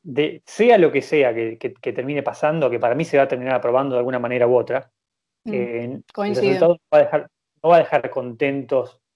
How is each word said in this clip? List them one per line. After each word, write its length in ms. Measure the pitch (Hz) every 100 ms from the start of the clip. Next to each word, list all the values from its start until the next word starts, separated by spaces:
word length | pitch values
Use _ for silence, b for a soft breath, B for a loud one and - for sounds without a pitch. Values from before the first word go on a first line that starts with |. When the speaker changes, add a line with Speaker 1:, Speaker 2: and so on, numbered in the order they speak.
Speaker 1:
de, 400 | 175 127 151 160
sea 360 | - - 233 226
lo 120 | 160
que 120 | 170
sea 320 | 170 156 131 113
que, 240 | 113 113
que, 140 | 123
que 200 | - 127
termine 300 | 113 127 147
pasando, 440 | 135 - 151 160 135
que 120 | 120
para 160 | 117 131
mí 100 | 165
se 120 | 143
va 60 |
a 40 | 139
terminar 260 | 127 127
aprobando 400 | 127 120 127 139
de 60 | 123
alguna 180 | 123 127
manera 280 | 120 123 120
u 80 | 123
otra, 340 | 113 123 - _ _ _ _ _
Speaker 2:
Mm, 100 | 233
Speaker 1:
eh, 300 | 208 120 117
el 200 | 120 - -
Speaker 2:
coincido. 280 | - 202 202
Speaker 1:
resultado 320 | 202 190 165
no 60 | 175 _
va 40 | 151
a 60 |
dejar, 240 | 147 156 - _ _ _
no 80 | 160
va 60 | 170
a 40 |
dejar 300 | 147 147 127
contentos 880 | - 123 117 143 139 127 131 123 _ _